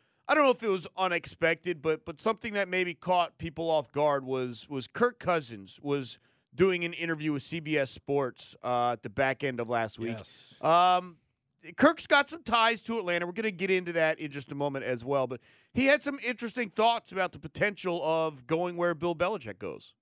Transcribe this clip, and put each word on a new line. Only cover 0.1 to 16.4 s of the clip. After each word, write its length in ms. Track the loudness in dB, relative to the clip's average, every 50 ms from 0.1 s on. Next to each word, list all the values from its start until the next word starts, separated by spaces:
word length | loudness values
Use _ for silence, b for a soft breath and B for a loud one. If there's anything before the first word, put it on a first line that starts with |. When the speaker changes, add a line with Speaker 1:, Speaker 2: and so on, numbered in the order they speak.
| _ _ _
Speaker 1:
I 80 | 2 4
don't 80 | 6 6
know 80 | 6
if 140 | 4 4 2
it 40 | 0
was 200 | 0 0 -2 -6 -4
unexpected, 840 | 0 0 2 2 0 -2 -6 -4 0 2 2 2 0 -2 -4 -6 -2
but, 240 | 0 -2 -2 -2 -4
but 160 | -8 -12 -4
something 340 | -2 -2 -2 -2 -4 -4 -2
that 140 | -2 -2 0
maybe 260 | 0 0 0 -2 -4
caught 440 | -4 -2 0 2 2 2 0 -4 -8
people 320 | -12 -10 -8 -4 -2 0
off 220 | 2 0 0 0 0
guard 320 | 2 2 4 2 2 0
was, 440 | -2 -2 -2 -2 -4 -6 -10 -12 -8
was 200 | -8 -8 -8 -8
Kirk 320 | -2 0 0 0 0 0
Cousins 580 | -2 0 0 0 -2 -4 -10 -14 -14 -16 -18 -10
was 380 | -4 -2 -2 -2 -2 -6 -12 -14 _ _ _ _ _ _ 0
doing 300 | 2 2 2 2 2 -2
an 100 | -4 -6
interview 380 | -6 -4 -4 -4 -2 -2 -2 -2
with 100 | -2 -4
C 180 | -6 -8 -8
B 160 | -4 -2 0
S 140 | 0 0 0
Sports, 680 | -4 -8 -6 -2 0 0 0 -2 -4 -8 -14 -18 -14 -8 -4
uh, 280 | -2 0 2 2 0 0
at 100 | -2 -6
the 80 | -6
back 340 | -2 0 0 0 0 0 -2
end 160 | -4 -4 -4
of 80 | -4 -2
last 300 | 0 0 -2 -2 -4 -6
week. 180 | -6 -6 -6
Speaker 2:
Yes. 380 | -8 -10 -14 -18 -20 -20 -20 -10 -2 2
Speaker 1:
Um, 560 | 4 6 6 6 6 4 4 2 -2 -10 _ _ _ _ _ _ _ _ _ -20 -14 0
Kirk's 300 | 4 4 4 4 2 0
got 240 | 2 4 4 4 2
some 120 | -2 -12 -4
ties 360 | 0 2 4 4 4 2 0 -4
to 160 | -6 -4 -4
Atlanta. 280 | -2 0 0 0 -2
We're 60 | -2 -4
gonna 180 | -4 -4 -4
get 200 | -4 -2 0 0
into 220 | 0 0 0 0 0
that 260 | 2 2 2 2 0
in 100 | -6 -8
just 200 | -10 -10 -10 -8
a 40 | -4
moment 320 | -2 -2 -2 -2 -2 -4
as 180 | -4 -4 -4 -2
well. 220 | 0 0 0 0
But 140 | 0 -4 -8 b b b b b b b
he 100 | 2 4
had 180 | 4 4 4 2
some 160 | -2 -6 -4 -4
interesting 460 | -6 -6 -6